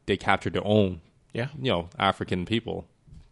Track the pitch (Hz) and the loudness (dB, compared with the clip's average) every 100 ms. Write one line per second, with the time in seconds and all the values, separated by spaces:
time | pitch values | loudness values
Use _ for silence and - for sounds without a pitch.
0 | - 98 - 98 - 95 101 107 98 87 | -4 -2 2 2 2 -2 2 4 4 0
1 | - _ _ - 127 151 127 87 85 - | -12 _ _ -8 -8 -6 -2 -2 -2 0
2 | 98 - 92 92 87 113 - 87 - _ | 0 0 -2 -4 -2 -2 -2 -8 -10 _
3 | _ - - | _ -20 -20